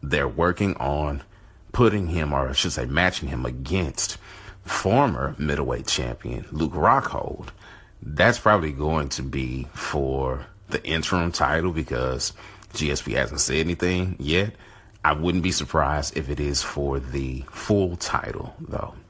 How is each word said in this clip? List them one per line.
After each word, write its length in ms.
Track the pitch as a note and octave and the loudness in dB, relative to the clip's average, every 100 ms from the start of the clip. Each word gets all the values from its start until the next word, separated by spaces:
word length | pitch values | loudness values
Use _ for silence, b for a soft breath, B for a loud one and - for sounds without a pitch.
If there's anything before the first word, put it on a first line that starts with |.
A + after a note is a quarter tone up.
They're 240 | D2 D2 C#2 | 0 0 0
working 480 | B1+ E2+ F#2 G2+ - | 2 2 4 0 0
on 480 | C2+ C#2+ D2+ C#2+ - b b b b | 0 0 0 -2 -8 b b b b
putting 360 | - A#2 G2+ F2+ | 4 6 6 0
him, 260 | E2 D2+ | 0 2
or 160 | C#2 C2 | 0 2
I 40 | |
should 200 | C2+ F2+ | 0 0
say, 120 | C#2+ B1 | -2 -2
matching 440 | C#2 F2+ - D2 | 2 2 2 -4
him 160 | C2 B1+ | -4 -4
against 720 | B1 C2 F#2+ E2 - - - B B B B - | -4 -2 -2 -2 -2 -4 -6 B B B B -6
former 680 | - F#2+ A#2 C#3+ C2+ C#2 - | -2 4 6 4 2 -2 -2
middleweight 500 | D2+ C#2+ B1+ B1 C2 | -2 0 0 -2 -2
champion 580 | - B1 A#1 - A#1+ - | -2 -2 -6 -6 -8 -6
Luke 220 | D2 D#2+ | -2 -2
Rockhold. 720 | E2 D#2 C3 - - - - - - B B B B | 4 4 4 2 -4 -6 -8 -12 -16 B B B B
That's 360 | - D2+ G2+ A#2 | -10 4 4 6
probably 360 | - G#2 D#2 | 6 6 4
going 340 | C2+ D2 D#2+ C#2 | 0 0 0 0
to 140 | - | -4
be 420 | C2+ C#2 B1+ C2 B1+ | -4 -4 -4 -4 -8
for 720 | - - D2+ C2+ C2+ C2 C2+ - - - | -8 -4 -2 0 0 0 -2 -6 -18 -6
the 180 | - - | -6 -2
interim 460 | D#2+ D#2+ F#2 F2 | -2 2 2 2
title 400 | - C2+ D#2+ F2+ | 2 2 2 2
because 600 | D#2 C#2 B1 C2 B1+ - - B B B | 0 -2 -2 0 -2 -4 -8 B B B
G 180 | - D2+ | -4 -2
S 100 | C#2 | -2
P 120 | - | -2
hasn't 260 | A#1 B1 C2+ | -2 -2 0
said 200 | - C#2 | 0 2
anything 580 | D#2+ E2+ F2+ F2+ F#2 F2 | 0 0 0 2 0 -2
yet. 340 | C#2+ E2 G#2 - B B B B - | 0 2 2 -4 B B B B 0
I 80 | |
wouldn't 300 | D2 E2+ F2+ | 2 2 2
be 100 | F2 | 2
surprised 640 | E2+ C#2+ E2 C#2+ D2 D2 - | 0 0 2 2 2 -2 -4
if 100 | C#2 | -4
it 120 | C#2+ | -2
is 200 | C#2+ C#2+ | 0 -2
for 380 | - - C#2+ C#2 | -2 -4 -2 -2
the 460 | C2 C2+ C2+ B1+ B1 | -4 -4 -4 -6 -10
full 460 | - - G#2 F#2 F2 | -12 2 4 4 0
title, 580 | - - - - - - | -2 -4 -4 -8 -10 -12
though. 340 | E3 - - - | -10 -8 -8 -10